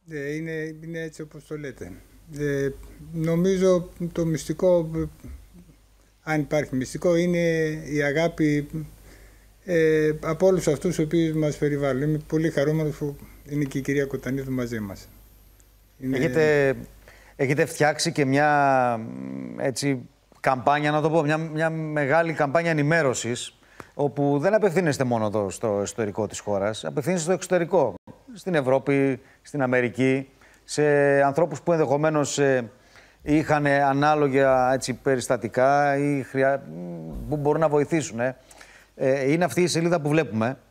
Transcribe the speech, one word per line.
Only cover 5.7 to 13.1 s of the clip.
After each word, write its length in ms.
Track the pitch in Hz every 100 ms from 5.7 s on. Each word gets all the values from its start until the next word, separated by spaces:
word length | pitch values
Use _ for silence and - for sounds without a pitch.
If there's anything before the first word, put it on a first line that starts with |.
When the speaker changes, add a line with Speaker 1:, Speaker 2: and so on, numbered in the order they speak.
| - _ _ _ _
Speaker 1:
αν 180 | - 156
υπάρχει 360 | 143 151 135 131
μυστικό, 400 | 123 160 180 170
είναι 220 | 175 175 170 165 156 156 156
η 100 | 147
αγάπη, 680 | 143 139 165 165 156 147 147 160 151 - - - - - - _
ε, 460 | - 170 160 156 156 151
από 220 | 160 156 185
όλους 220 | 185 -
αυτούς 300 | 143 185 165
οι 40 |
οποίοι 320 | 156 170 160 156
μας 200 | 151 147
περιβάλλουν. 460 | 151 143 143 131
Είμαι 180 | 147 151 151
πολύ 240 | 160 160
χαρούμενος 460 | 151 143 156 156 143
που 200 | 147